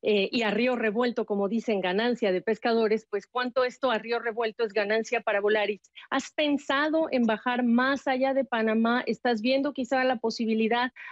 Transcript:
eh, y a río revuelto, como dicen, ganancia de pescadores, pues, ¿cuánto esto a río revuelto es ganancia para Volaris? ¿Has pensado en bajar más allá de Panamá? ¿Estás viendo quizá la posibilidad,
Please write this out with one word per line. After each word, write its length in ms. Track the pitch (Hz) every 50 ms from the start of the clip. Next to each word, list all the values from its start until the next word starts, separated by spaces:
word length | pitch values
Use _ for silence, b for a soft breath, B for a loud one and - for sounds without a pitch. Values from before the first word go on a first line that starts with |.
eh, 280 | - - 214 202 190 -
y 120 | - 247 226
a 80 | 208
río 240 | 202 226 240 254 247
revuelto, 500 | 226 226 220 196 226 247 247 226 - 220
como 240 | - 214 202 202 196
dicen, 320 | 226 226 - - 220 196
ganancia 500 | 180 180 180 202 226 247 240 233 - 202
de 100 | 185 180
pescadores, 640 | 160 - 220 208 - 247 226 226 226 214 214 220 - _
pues, 180 | - 202 -
¿cuánto 360 | _ _ 247 247 247 233 262 254
esto 260 | 247 247 - - 254
a 60 | 233
río 220 | 214 220 226 233 233
revuelto 440 | 226 233 214 226 240 226 208 - 233
es 80 | 220
ganancia 500 | 196 214 208 202 214 220 220 - 247 233
para 200 | - 226 208 202
Volaris? 400 | 202 208 214 214 208 202 214 185 _ - B B B B
¿Has 220 | - 269 - -
pensado 760 | _ - 302 294 285 277 - - 277 269 294 311 302 320 320 -
en 120 | - 262 240
bajar 400 | 220 220 208 - 254 247 240 247
más 440 | 240 226 240 254 262 277 262 -
allá 260 | 285 262 254 262 269 269
de 120 | 269 269
Panamá? 580 | - - 226 220 220 220 226 226 226 240 254 247
¿Estás 360 | - 226 - _ 247 240 214
viendo 320 | 208 254 262 269 277 294 -
quizá 300 | - 254 - 277 262 254
la 140 | 254 254
posibilidad, 720 | 233 - 226 220 - 240 214 220 220 226 214 226 240 247 262 B B B B